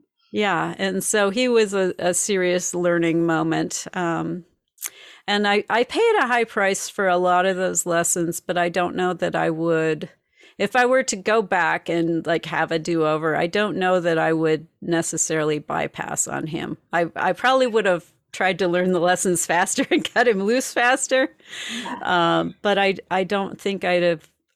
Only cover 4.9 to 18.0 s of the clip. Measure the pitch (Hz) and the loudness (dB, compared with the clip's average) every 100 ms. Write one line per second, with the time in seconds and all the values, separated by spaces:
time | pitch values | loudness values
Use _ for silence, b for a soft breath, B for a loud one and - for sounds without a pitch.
4.9 | B B B - 208 208 208 - 214 247 | B B B -4 0 2 0 2 0 0
5.9 | 320 453 415 247 240 226 220 196 196 - | 2 2 2 2 0 0 0 0 0 -4
6.9 | - 190 180 180 180 190 185 185 175 180 | -2 0 2 4 2 2 0 -2 -2 -2
7.9 | 170 170 185 170 170 - 175 175 180 175 | 0 0 -2 -2 -4 -4 -2 0 0 -2
8.9 | - 180 175 175 160 165 160 170 160 160 | -2 -2 -2 -2 0 -2 0 0 0 0
9.9 | 156 180 - b b b b 196 247 247 | -2 -6 -16 b b b b 0 2 4
10.9 | 262 254 202 214 226 190 185 160 170 - | 2 0 -4 0 0 2 0 0 0 -2
11.9 | 170 165 165 - 165 160 156 160 165 160 | 0 0 0 -2 -2 -2 -2 -2 -2 -2
12.9 | 165 151 156 160 151 170 208 208 - 185 | 0 0 0 0 0 0 0 -2 0 0
13.9 | 185 170 165 160 160 160 156 165 _ 175 | 2 2 2 2 2 0 0 -4 _ -4
14.9 | 165 - 160 - 160 151 151 - 156 156 | -2 -2 -2 -2 0 0 -2 -4 -4 -4
15.9 | - - 156 - 139 156 156 - - _ | -6 -6 -4 -4 -4 -6 -6 -8 -10 _
16.9 | 170 170 - 185 180 247 262 254 220 196 | -2 -2 0 -2 0 2 2 2 2 2
17.9 | 175 | 0